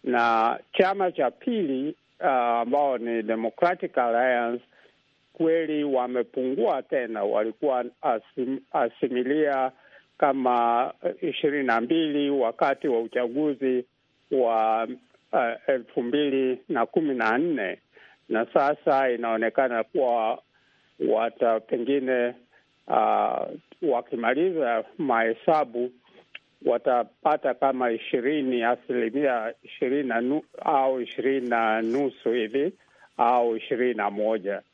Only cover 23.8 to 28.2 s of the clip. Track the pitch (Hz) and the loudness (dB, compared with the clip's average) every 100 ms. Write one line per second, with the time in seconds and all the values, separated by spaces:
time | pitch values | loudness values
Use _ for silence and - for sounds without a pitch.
23.8 | 165 120 - 117 117 131 185 165 127 113 | -2 -2 -2 -4 -2 0 0 0 0 -2
24.8 | - - 143 113 113 113 - 156 135 117 | -4 -6 0 2 2 0 2 2 0 -4
25.8 | 127 - _ - _ - _ _ 131 117 | -6 -6 _ -20 _ -20 _ _ -2 0
26.8 | - 123 113 _ 156 151 139 120 135 131 | 2 0 -2 _ 0 0 0 0 0 0
27.8 | 123 113 - 135 | -2 -2 -2 -2